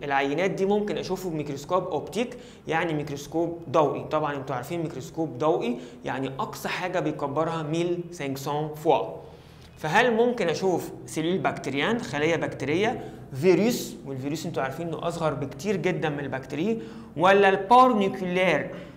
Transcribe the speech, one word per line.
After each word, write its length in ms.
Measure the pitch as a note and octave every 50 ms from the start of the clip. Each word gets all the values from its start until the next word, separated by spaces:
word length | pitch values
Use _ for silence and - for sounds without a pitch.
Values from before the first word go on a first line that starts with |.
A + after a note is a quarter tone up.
العينات 480 | D#3 C#3+ C#3 C3+ C#3+ C#3 C#3+ D#3+ F#3+ F#3+
دي 160 | D#3+ - F#3+
ممكن 320 | G3 G#3 G#3 G#3 G3+ D#3+ C#3
أشوفه 320 | C#3 - F#3 F#3 F3+ F3+
بميكروسكوب 540 | D#3 D3+ C#3+ D3 C3+ C3+ - - F3+ F#3 F3
أوبتيك؟ 500 | F#3 D#3+ C#3 C#3 - - G3+ B3 B3 - - - - - - - C#3+
يعني 260 | D#3 D#3+ F3 E3 D#3
ميكروسكوب 680 | D3 C#3+ C#3+ C#3 C#3+ - - D#3+ E3 E3+ E3 E3+ - - -
ضوئي. 340 | B2 E3 D3+ C#3 D3+ D3 C#3 -
طبعًا 260 | D#3 D#3 D3+ C#3+ C#3+
انتوا 200 | C#3 C3 - C3+
عارفين 260 | A#2+ B2+ - F3 E3+
ميكروسكوب 560 | D#3+ C#3 - C3 - - - D#3+ E3 - B2 B2
ضوئي 400 | D3+ D#3 F3 - A3 A#3+ A#3+ - - - - - -
يعني 240 | C#3+ B2+ C3 C3+ - C3+ -
أقصى 300 | - - - - - F#3
حاجة 320 | - - F3+ F3+ F3 F3
بيكبرها 640 | D3+ D3+ D3 - D3 C3+ C3+ D3+ D#3+ E3 E3 D#3+
ميل 380 | D#3 D3 D#3+ E3+ F3 F3+ F3 F3 F3 -
سانكسون 640 | - - C#3+ C#3 C3+ - - D3+ D3 D3+ D#3 D3+ -
فوا. 420 | - - E3+ - - - - - - - - - - - - - - - - - -
فهل 360 | - D3+ E3 A3 B3+ B3 A3+
ممكن 340 | A3 A#3+ B3 A#3 A#3 F#3+ E3
أشوف 420 | D3+ - F#3+ F#3+ E3+ C#3 - - - - -
سيلول 320 | - - D#3+ D#3 E3+ F#3 E3
بكتيريان، 600 | C3+ C#3 B2+ - - C#3 C3 C#3 D3+ G3 A#3 A#3+
خلية 380 | - - D3 D3 D3+ E3 E3
بكتيرية، 680 | C#3+ C#3+ C#3 - - C#3 C3+ D3+ F#3 G#3+ A#3+ B3+ - - - - - - - C3+ C3
فيروس، 540 | D#3 F#3 F3 E3 G#3 A#3+ A#3+ - - - - - -
والفيروس 400 | C#3 C3+ C3 C3 C#3+ D#3+ D#3 -
انتوا 160 | E3+ D#3 D#3
عارفين 260 | C3 C3 C#3+ E3+ E3+ E3+
إنه 200 | D3+ - - E3+
أصغر 260 | D#3+ E3 E3 D3+ C#3+
بكتير 420 | C3 C#3 A#2+ - - - G#3 G3+
جدًا 320 | E3 D3+ F#3 E3+ D#3 D#3+ D#3
من 120 | C#3+ C#3+
البكتيريا، 580 | C#3+ C3+ C3 C3 - - D3 C#3+ F3+ A3 A3+ A3+ - - - - - - -
ولا 320 | C#3+ F3 F#3+ G3 G3+ G3 F#3+
البارنيكولير 1200 | F#3+ G3 G3 - A#3+ B3+ C4 B3+ A#3 G#3 G3 F#3+ - - F#3 F3+ F3+ F#3 F#3+ F3+ D3+ C3+ - - - - - - -